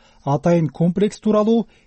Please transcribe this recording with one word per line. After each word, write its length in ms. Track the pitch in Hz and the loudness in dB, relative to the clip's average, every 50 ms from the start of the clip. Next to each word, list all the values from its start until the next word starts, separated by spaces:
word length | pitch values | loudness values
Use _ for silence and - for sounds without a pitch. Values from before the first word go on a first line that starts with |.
| _ _ _ _ _ | _ _ _ _ _
Атайын 440 | 135 143 139 - 175 175 170 165 139 | -4 -4 -2 0 0 2 2 0 -2
комплекс 520 | - - 170 180 170 196 202 214 - - | -2 -2 -2 -2 0 0 -2 -2 -4 -4
тууралуу 460 | - 214 208 214 214 220 233 233 202 - _ _ _ | -4 0 0 0 2 2 0 0 -2 -6 _ _ _